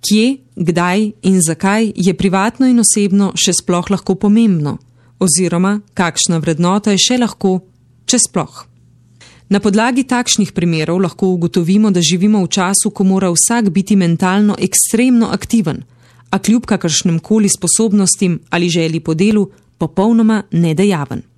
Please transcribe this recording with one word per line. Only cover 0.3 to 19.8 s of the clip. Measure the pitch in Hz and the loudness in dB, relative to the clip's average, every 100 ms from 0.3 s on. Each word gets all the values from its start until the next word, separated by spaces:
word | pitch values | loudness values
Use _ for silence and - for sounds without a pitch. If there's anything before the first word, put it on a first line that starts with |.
| 269 _ - | -2 _ -4
kdaj | 170 170 180 190 214 - | -2 0 0 0 -2 -2
in | 190 190 | 0 2
zakaj | 165 160 196 208 220 - | 0 -2 0 0 -2 0
je | 180 | -2
privatno | - 196 190 208 - 262 | 0 0 0 -2 0 2
in | 240 | 2
osebno | 214 - 202 202 196 - | 2 0 0 2 0 0
še | - | -2
sploh | 170 - 180 175 | -2 -2 -2 -2
lahko | 196 - 190 | -4 -2 -2
pomembno, | 208 214 226 175 147 - _ _ _ _ | 2 2 2 0 -2 -8 _ _ _ _
oziroma | 185 160 180 170 190 208 - | -2 0 -2 0 0 -2 -8
kakšna | - 175 - - 165 | -4 -4 -2 -4 -2
vrednota | 156 156 175 202 208 190 | -2 -2 0 0 0 -2
je | |
še | - 247 | 0 0
lahko, | 226 - 196 185 - _ _ _ - | -2 -2 -2 -2 -6 _ _ _ -4
če | 247 | -2
sploh. | - 185 - - - _ _ _ _ _ - - _ | 0 -4 -6 -12 -20 _ _ _ _ _ -20 -20 _
Na | 196 | 0
podlagi | 208 196 233 247 262 | 2 2 2 0 -2
takšnih | 247 247 - 196 | -2 0 -2 -2
primerov | - 175 160 156 180 | -2 -2 -2 -2 0
lahko | 190 - 196 | -2 0 -2
ugotovimo, | 180 170 180 165 196 214 | 0 0 0 2 2 4
da | 180 | 2
živimo | 156 180 202 214 | 0 2 2 2
v | 175 | 0
času, | - 180 196 214 | -2 0 0 -2
ko | - | 0
mora | 190 190 190 | 0 2 0
vsak | 170 - 233 208 | 0 0 0 0
biti | 165 190 202 | 0 0 2
mentalno | 175 165 185 196 208 196 | 2 0 0 2 0 0
ekstremno | - - - - 254 247 226 | -2 -2 0 0 2 2 2
aktiven, | 208 - 233 165 - - _ _ _ _ | -2 -2 -2 -2 -6 -12 _ _ _ _
a | 190 | -4
kljub | 190 233 - | 2 0 0
kakršnemkoli | 202 170 147 175 165 - 220 202 | -2 -2 -2 0 -2 0 0 2
sposobnostim | - 175 - 226 202 190 - 185 160 _ | 0 -2 0 2 2 0 0 -2 -2 _
ali | 170 180 | -2 0
želji | 170 160 160 | 0 -2 -4
po | 160 | -4
delu | 160 202 214 196 - _ | 0 2 2 -2 -6 _
popolnoma | _ | _